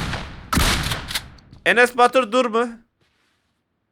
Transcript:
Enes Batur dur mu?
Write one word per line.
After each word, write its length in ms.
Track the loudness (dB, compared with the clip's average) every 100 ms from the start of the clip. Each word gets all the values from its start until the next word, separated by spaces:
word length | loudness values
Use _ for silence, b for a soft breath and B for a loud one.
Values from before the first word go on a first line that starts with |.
| -4 -8 -12 -14 -4 0 0 0 -4 -6 -8 -10 -12 -20 -20 -6 0
Enes 300 | 4 4 4
Batur 360 | 4 4 2
dur 140 | 0 0
mu? 220 | 0 -4 -8 _ _ _ _ _ _ _ _ _ _ _